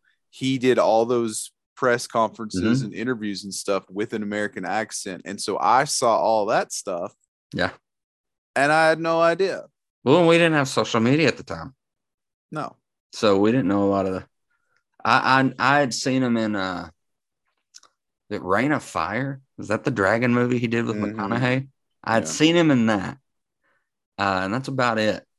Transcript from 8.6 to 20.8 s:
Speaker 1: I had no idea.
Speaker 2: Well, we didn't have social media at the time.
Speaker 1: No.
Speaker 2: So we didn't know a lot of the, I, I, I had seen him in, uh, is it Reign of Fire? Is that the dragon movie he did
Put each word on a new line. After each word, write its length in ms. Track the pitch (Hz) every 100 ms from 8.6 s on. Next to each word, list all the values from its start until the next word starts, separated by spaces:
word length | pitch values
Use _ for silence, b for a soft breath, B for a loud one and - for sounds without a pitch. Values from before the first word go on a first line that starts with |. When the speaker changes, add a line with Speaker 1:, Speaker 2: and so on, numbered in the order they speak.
| 143
Speaker 1:
I 160 | 160 160
had 100 | 160
no 200 | 165 165
idea. 440 | 165 170 190 120 - _ _ _
Speaker 2:
Well, 240 | 120 165 165
we 100 | 170
didn't 180 | 170
have 140 | 151 131
social 320 | - 110 117
media 280 | 113 147 139
at 80 | -
the 60 |
time. 320 | - 82 135 - _ _ _ _ _ _ -
Speaker 1:
No. 260 | 160 135 - _ _ _
Speaker 2:
So 260 | - 107 98
we 120 | 104
didn't 180 | 131 92
know 160 | 101
a 60 | 101
lot 160 | 98 95
of 60 |
the, 120 | 92 - _ _ _ _ _ _ _
I, 480 | - 123 113 131 131 131
I, 180 | 127 143
I 40 |
had 120 | 139
seen 300 | - 139 131
him 140 | 127 113
in, 180 | 110 104
uh, 320 | 95 90 87 _ _ _ _ _ _ _ _ - _ _ _ _ -
is 60 | 104
it 60 |
Reign 300 | 87 101 139
of 100 | 143
Fire? 580 | - 87 80 110 139 135 _ -
Is 100 | 101
that 160 | 101
the 60 | 147
dragon 440 | 113 95 113 123
movie 240 | 120 123 123
he 80 | 120
did 180 | 117